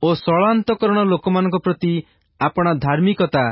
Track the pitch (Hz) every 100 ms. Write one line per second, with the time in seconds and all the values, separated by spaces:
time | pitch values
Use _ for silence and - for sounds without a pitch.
0 | 160 165 - 170 208 226 214 220 214 208
1 | 202 175 185 185 185 175 185 170 175 170
2 | - _ _ - 143 - 175 151 139 151
3 | 190 208 165 139 120